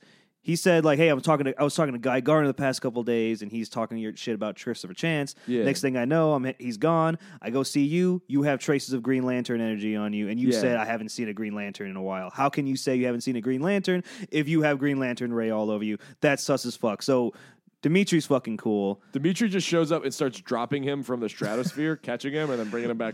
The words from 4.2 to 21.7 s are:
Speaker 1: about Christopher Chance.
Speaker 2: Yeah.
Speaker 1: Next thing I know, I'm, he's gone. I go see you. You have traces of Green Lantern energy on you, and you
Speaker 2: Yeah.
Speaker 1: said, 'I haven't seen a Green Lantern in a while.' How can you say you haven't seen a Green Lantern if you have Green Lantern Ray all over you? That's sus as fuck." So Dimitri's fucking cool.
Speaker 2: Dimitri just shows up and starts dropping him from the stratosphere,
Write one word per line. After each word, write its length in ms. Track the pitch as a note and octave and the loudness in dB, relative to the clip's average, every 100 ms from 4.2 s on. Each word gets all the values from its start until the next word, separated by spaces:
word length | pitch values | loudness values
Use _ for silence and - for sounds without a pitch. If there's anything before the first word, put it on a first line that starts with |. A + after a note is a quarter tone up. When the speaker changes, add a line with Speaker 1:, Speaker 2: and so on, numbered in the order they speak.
| - | -6
Speaker 1:
about 260 | G#2+ G#2+ F#2+ | -4 -4 -6
Christopher 320 | - A2+ F2 | -8 -8 -10
Chance. 420 | F#2 E3 D#3 C3+ - - | -4 -2 0 -2 -8 -4
Speaker 2:
Yeah. 180 | B2 | 0
Speaker 1:
Next 160 | C3 C3+ | 2 2
thing 160 | C#3 B2+ | 0 0
I 80 | |
know, 300 | A#2+ E3 D#3 | 2 4 4
I'm, 180 | C#3+ C3 - | 2 -2 -6
he's 180 | B2 G#2+ | -8 -2
gone. 400 | D#3 E3 D#3+ E3 - D#3 | 2 2 2 -2 -8 -12
I 80 | G#2+ | -4
go 140 | B2+ | -2
see 220 | C3+ D3 | 0 0
you. 360 | C#3+ E3+ F3+ F3+ - | 2 2 2 0 0
You 140 | C#3 | 0
have 180 | D3 C3+ | 2 0
traces 320 | - C#3 - | 0 0 0
of 100 | C3 | -4
Green 200 | A#2 C3 | 0 0
Lantern 380 | B2+ B2 A#2+ A#2 | 0 -2 -2 -2
energy 340 | A2+ G#2+ G#2+ G#2+ | -2 -2 -2 -2
on 160 | G#2 | -2
you, 160 | G#2 G#2 | -2 -2
and 100 | A#2 | 0
you 100 | B2 | 2
Speaker 2:
Yeah. 100 | A#2 | 2
Speaker 1:
said, 160 | B2 A#2 | 2 0
'I 80 | |
haven't 240 | G#2+ A#2 A2 | -2 -4 -6
seen 160 | - A2+ | -6 -6
a 40 | |
Green 220 | G2+ G#2+ | -4 -6
Lantern 340 | G#2 G2+ F#2+ G2+ | -6 -8 -8 -10
in 80 | F#2+ | -6
a 60 | |
while.' 260 | F#2+ F#2+ F#2 | -6 -6 -6
How 220 | - C#3 | 0 0
can 160 | D3+ C#3 | 0 -2
you 100 | C3 | -2
say 180 | D3 | 0
you 120 | B2+ B2 | 0 0
haven't 160 | A#2+ | -2
seen 140 | C3 A#2+ | -4 -4
a 40 | |
Green 220 | A2+ C3 | -2 -2
Lantern 420 | E3 G3+ F#3 F3+ - - G3 | 0 0 0 -2 -2 -12 -4
if 160 | D#3 D3 | -2 2
you 140 | E3 | 4
have 180 | D3+ C#3+ | 4 2
Green 200 | C#3+ C#3 | 0 0
Lantern 340 | B2+ A#2 B2 | -2 -2 -2
Ray 160 | A#2 A2+ | 0 0
all 220 | G#2+ G#2+ | 0 0
over 120 | G#2+ | -2
you? 140 | G#2+ G#2 - - | -2 -6 -8 0
That's 220 | D3 C#3 | 2 2
sus 240 | - C3+ B2 | 0 0 -2
as 100 | - | -2
fuck." 240 | A#2 G2+ | -2 -2
So 320 | - C3 A#2 - - _ _ _ | 2 2 2 -4 -20 _ _ _
Dimitri's 400 | D3 F3+ G3+ E3+ | 2 2 4 2
fucking 320 | - C3+ - A2 | 2 0 0 -4
cool. 460 | A2+ G#2 G2 G2+ _ | 0 2 0 -2 _
Speaker 2:
Dimitri 340 | C3+ D#3 F3+ A#3 | -2 0 2 0
just 160 | F#3+ - | 0 0
shows 260 | E3+ D3+ | 2 2
up 120 | D#3+ | 0
and 100 | C3+ | -2
starts 260 | - C#3 A2 | -2 -2 -4
dropping 420 | - A#2+ A#2+ C#3+ | -4 -2 0 -2
him 200 | C3+ C#3+ | -2 -4
from 180 | B2 B2 | -4 -4
the 80 | G#2+ | -4
stratosphere, 680 | - G#2 A2+ B2+ | -4 -4 -2 -2